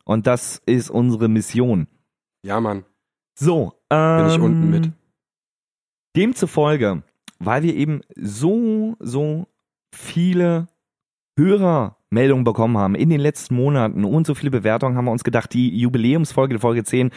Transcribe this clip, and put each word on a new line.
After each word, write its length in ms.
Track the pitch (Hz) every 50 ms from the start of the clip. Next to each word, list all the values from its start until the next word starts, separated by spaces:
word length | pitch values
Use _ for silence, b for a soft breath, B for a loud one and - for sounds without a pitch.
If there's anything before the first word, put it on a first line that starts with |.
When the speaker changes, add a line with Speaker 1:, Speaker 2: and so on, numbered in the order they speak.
| _
Speaker 1:
Und 220 | - 104 110 104
das 340 | 127 123 120 - - - - _
ist 240 | - 123 123 113 -
unsere 380 | - 120 120 123 117 107 117 110
Mission. 580 | 110 110 101 - - 117 123 123 107 87 76 - _ _ _ _ _ _ _ _ _ _ -
Speaker 2:
Ja, 160 | 98 101 110
Mann. 240 | 113 107 101 98 92 _ _ _ _ _ _ _ _ _ _
Speaker 1:
So, 380 | - 139 170 170 160 110 - - _ _ -
Speaker 2:
Bin 380 | 143 156 156 160 165 160 160 160
ich 80 | 165
Speaker 1:
ähm, 60 | 165 165
Speaker 2:
unten 280 | 165 165 165 160 160
mit. 200 | 165 165 165 160 160 - _ _ _ _ _ _ _ _ _ _ _ _ _ _ _ _ _ _ _ _ _ _ -
Speaker 1:
demzufolge, 880 | 165 196 240 247 - 190 - - 160 147 151 156 139 113 101 92 73 - _ _ _ _ - - -
weil 240 | 87 101 120 143 160
wir 120 | 170 143
eben 280 | - 147 156 151 - - _ -
so, 800 | - - 101 101 110 143 175 214 233 240 220 214 214 214 220 226 -
so 460 | - - 123 139 151 151 151 160 175 - _ _ _ _ _ _ _ _ -
viele 760 | - - - - 165 175 185 175 175 175 170 170 165 170 - _ _ _ _ _ _ _ _ _ _ _ _ _
Hörermeldungen 1080 | 139 156 190 208 202 190 175 165 139 110 98 - _ _ _ 104 113 131 139 135 127 123
bekommen 340 | 117 104 113 113 117 117 104
haben 160 | 101 95 101
in 160 | - 123 165
den 100 | 160 143
letzten 360 | 143 147 - - - - 127
Monaten 480 | 123 131 143 147 131 113 107 - 92 101
und 220 | 98 127 160 165
so 80 | 156 143
viele 160 | - - 139 131
Bewertungen, 440 | 117 98 107 110 123 135 131 127
haben 100 | 123 123
wir 40 | 123
uns 140 | 113 117 -
gedacht, 280 | 127 120 117 - - -
die 240 | 123 123 120 104
Jubiläumsfolge, 800 | 113 120 123 127 120 113 123 147 165 156 - - 143 135 135 123
die 60 | 107
Folge 240 | 113 117 117 120 107
zehn, 260 | - - 127 127 123 B